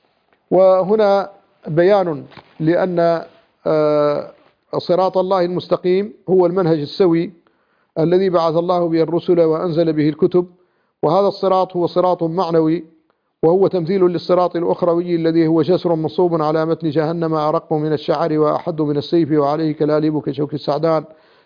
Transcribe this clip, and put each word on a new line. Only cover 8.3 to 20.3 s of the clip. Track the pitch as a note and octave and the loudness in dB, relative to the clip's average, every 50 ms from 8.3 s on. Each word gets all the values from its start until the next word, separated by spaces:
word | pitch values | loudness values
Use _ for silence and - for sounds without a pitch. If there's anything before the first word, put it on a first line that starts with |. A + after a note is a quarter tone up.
بعث | E3+ F3 E3 E3 D#3 | 2 2 0 0 0
الله | E3+ E3+ F3+ F3+ F3 F3 E3 | 0 0 0 0 0 0 0
به | E3 E3 D#3+ | 0 0 0
الرسل | D3+ E3 E3+ - - F3+ E3+ | 0 -2 -2 0 0 2 2
وأنزل | E3 D#3+ D#3 D#3+ F3+ F3+ D#3 D#3+ E3+ E3 D#3 | 2 2 0 -2 -2 -2 -2 0 0 0 0
به | D3+ D3 D#3 | 0 0 0
الكتب، | D3+ D3+ F#3+ F3 - F3+ F3+ F3+ - _ _ _ _ _ _ _ _ _ - | 0 0 0 0 2 0 -2 -2 -8 _ _ _ _ _ _ _ _ _ -2
وهذا | D3+ E3 F#3+ G3+ G3 | 0 2 2 2 0
الصراط | - - - F#3 F#3 F#3 F#3 F3+ - | -2 -2 -2 0 0 0 0 -2 -2
هو | F3+ E3+ | -4 -4
صراط | D#3+ - F3+ F3+ F3+ F3 F3 F3 | -2 0 0 0 0 0 -2 -4
معنوي، | E3 E3 F3+ F#3 E3 D#3+ E3 D#3+ D#3 D#3+ F3 D#3+ - _ _ _ _ _ _ _ _ _ _ - | -4 -2 -4 -2 0 0 0 2 0 0 -4 -6 -10 _ _ _ _ _ _ _ _ _ _ 0
وهو | D#3+ F3 G3 G3 | 2 2 4 2
تمثيل | E3 - F#3 E3 D#3 G3+ F#3+ F3+ | 2 0 -2 -2 -2 0 0 2
للصراط | F3 C3+ D#3+ - - F#3 F3+ F3+ F3 - | 0 0 -2 -2 0 0 2 0 0 -2
الأخروي | E3+ E3+ F#3 F3+ - F#3 F3 E3+ E3+ F3+ F3+ F3 | -2 -2 -2 -2 0 0 0 0 0 -2 -2 -2
الذي | E3 D#3+ E3 E3 E3 E3 | -2 0 0 2 2 2
هو | D#3 E3 E3 D3+ | 2 2 2 2
جسر | D#3 F#3 D#3 - F3 E3+ | 2 0 0 0 -2 -2
منصوب | D#3+ D#3 D3+ - - F#3 F3 E3 E3 D3+ | -2 -2 -4 -2 0 0 0 0 0 -2
على | D3+ D#3 D#3+ D#3+ | -2 0 -2 -2
متن | D#3+ E3 D#3 E3+ D#3+ | -2 -4 -4 -4 -4
جهنم، | C3 D#3+ D#3 D3+ E3+ E3+ E3 D#3+ D#3+ | -2 -2 -2 -2 -2 -4 -4 -2 -2
أرق | D#3 D3+ D3+ D#3 E3 - - E3+ | -2 0 0 -2 -2 -2 -4 -4
من | D3+ D3+ D#3 D#3 | -2 -2 -2 -4
الشعر | C#3+ - - D#3+ C#3+ E3 E3 D#3 D#3 | -4 -2 -2 -2 -2 -2 -2 0 0
وأحد | D3+ D3 D3+ C3+ - E3+ E3+ D3+ | 0 0 0 -2 -4 -6 -4 -4
من | D#3 D3 D3 | -4 -2 -2
السيف | D3 - - - E3+ D#3+ C3+ D#3 | -4 -4 -2 0 0 0 2 2
وعليه | D3+ C#3+ C#3 D3 D#3 D#3+ D#3 D3 | 0 2 0 0 -2 -2 -4 -2
كلاليب | - D#3+ D3+ D3+ D3+ D3+ D#3 D3+ D3 | -2 -2 0 0 0 0 0 -2 -4
كشوك | C#3+ D3+ | -4 -6